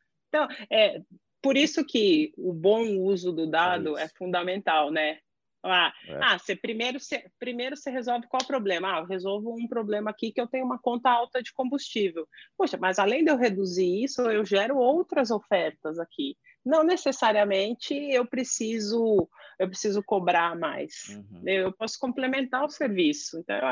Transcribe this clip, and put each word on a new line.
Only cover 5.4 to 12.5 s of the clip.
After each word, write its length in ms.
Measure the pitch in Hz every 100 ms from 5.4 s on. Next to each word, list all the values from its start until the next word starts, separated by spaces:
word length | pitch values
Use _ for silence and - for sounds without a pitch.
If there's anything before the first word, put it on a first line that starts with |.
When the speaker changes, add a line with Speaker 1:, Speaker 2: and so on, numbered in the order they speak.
| _ _
Speaker 1:
Ah, 280 | 185 180 165 - -
Speaker 3:
É. 120 | -
Speaker 1:
ah, 160 | 262 185
você 160 | - 190
primeiro, 440 | 233 220 240 254
você, 240 | - - - _
primeiro 360 | 247 240 254 285
você 120 | -
resolve 360 | 254 240 240 240
qual 160 | 254 -
problema? 500 | 277 202 175 185 180
Ah, 40 |
eu 40 | 175
resolvo 460 | 190 185 202 220 233
um 120 | 233
problema 420 | 233 214 208 214
aqui 220 | 214 226
que 80 | -
eu 60 | 240
tenho 180 | 262 254
uma 120 | 247
conta 300 | - 240 254
alta 320 | 240 247 247
de 100 | 240
combustível. 720 | - 254 277 - - 196 165 156 - -